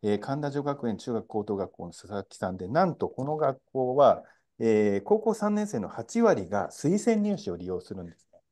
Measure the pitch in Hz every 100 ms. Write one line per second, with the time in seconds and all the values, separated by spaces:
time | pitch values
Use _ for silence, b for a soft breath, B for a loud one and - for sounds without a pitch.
0 | 107 104 - 139 147 139 143 143 120 98
1 | - 117 - 110 104 101 95 _ 87 -
2 | - 101 95 - 98 92 92 139 185 156
3 | - - 135 151 147 135 _ 131 127 127
4 | 135 90 B B B _ 113 107 104 101
5 | 98 214 226 220 208 208 208 127 87 -
6 | 117 226 233 151 87 101 90 - 143 202
7 | 220 220 208 196 - 87 87 92 - 95
8 | 87 - _ _ _